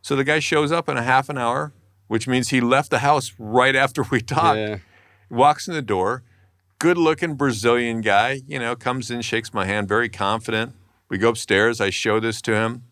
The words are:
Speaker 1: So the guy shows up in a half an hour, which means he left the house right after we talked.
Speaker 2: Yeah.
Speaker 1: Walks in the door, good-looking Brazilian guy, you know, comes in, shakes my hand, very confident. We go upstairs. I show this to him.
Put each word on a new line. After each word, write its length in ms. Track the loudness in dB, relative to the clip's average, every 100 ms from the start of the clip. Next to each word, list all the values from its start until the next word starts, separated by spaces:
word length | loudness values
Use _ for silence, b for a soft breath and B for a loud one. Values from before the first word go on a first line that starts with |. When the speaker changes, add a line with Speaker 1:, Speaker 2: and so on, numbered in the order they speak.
Speaker 1:
So 120 | -2 -2
the 80 |
guy 160 | 0 0
shows 320 | 2 0 0
up 180 | -2 -2
in 80 | -4
a 60 |
half 260 | 2 2 2
an 80 | -4
hour, 360 | -2 -2 -6 _ _ _ _
which 200 | -4 0
means 220 | 0 0
he 100 | 0
left 280 | 2 2 2
the 100 | 0
house 340 | 2 0 0 -12
right 380 | -2 2 4 4
after 280 | 0 -2 -2
we 80 | -2
talked. 360 | -2 0 2 2
Speaker 2:
Yeah. 180 | -2 -8 b b b b b
Speaker 1:
Walks 380 | 2 4 2 -4
in 60 | -8
the 60 |
door, 400 | -2 0 0 -4 _ _ _ _ _ _
good-looking 560 | 0 2 2 0 -4 0
Brazilian 680 | -2 2 2 2 2 -2
guy, 400 | 2 4 2 -2 -8
you 120 | -6
know, 160 | -6 -4
comes 360 | -4 -4 -6
in, 100 | -8
shakes 320 | -4 -4 -4
my 120 | -6 -2
hand, 220 | -2 0
very 220 | -2 -2
confident. 640 | -4 -2 -2 -2 -4 -4 -10 _ _ _
We 80 | 0
go 120 | 2
upstairs. 520 | 0 0 4 4 2
I 80 | -2
show 300 | -2 0 0
this 220 | 0 -4
to 120 | -2 0
him. 280 | 0 -6 -16